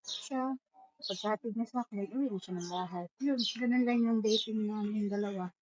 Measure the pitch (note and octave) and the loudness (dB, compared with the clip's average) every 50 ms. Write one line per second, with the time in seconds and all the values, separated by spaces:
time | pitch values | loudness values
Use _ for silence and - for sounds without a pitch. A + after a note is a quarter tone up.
0 | _ - - - - - C4+ C4 B3+ C4+ C4+ C4 _ _ _ - - - _ _ | _ -10 -10 -10 -6 -4 -2 0 0 0 -2 -4 _ _ _ -20 -20 -20 _ _
1 | - - G3 - - G#3 G#3+ G#3 - A#3 G#3 A3+ A#3 - - B3 A#3+ _ A3 G3+ | -8 -8 -6 -2 0 0 0 0 -2 -4 -2 -2 -4 -2 -2 -4 -4 _ -4 -4
2 | G3 - G#3+ C4 C#4 B3+ G#3 F#3 - F#3+ F#3 F3 F3 F3 F3 F3+ F3+ F3 F3+ F3 | -4 -2 0 0 0 0 -2 -4 -4 -4 -4 -4 -4 -4 -2 -4 -4 -2 -4 -6
3 | F3 F3 _ _ C4 C#4+ C#4 A#3+ A#3 A3 - A#3 B3 A#3+ A#3+ B3+ B3 A#3+ A#3+ A#3+ | -6 -6 _ _ 0 2 2 2 0 -2 -2 0 2 4 4 4 4 4 4 4
4 | A#3 A3+ A3+ A3 G#3 G#3+ G#3+ A3 - A3 A3 A3 G#3+ G#3 G#3+ G#3+ G#3 G#3 G#3+ G#3+ | 4 4 4 4 4 4 4 4 2 0 -2 0 0 0 0 -2 -2 0 0 0
5 | G#3 G3+ G3 G3+ G#3 G3+ G3+ F#3+ F3+ F3+ _ _ | 0 0 0 0 0 -2 -2 -4 -6 -6 _ _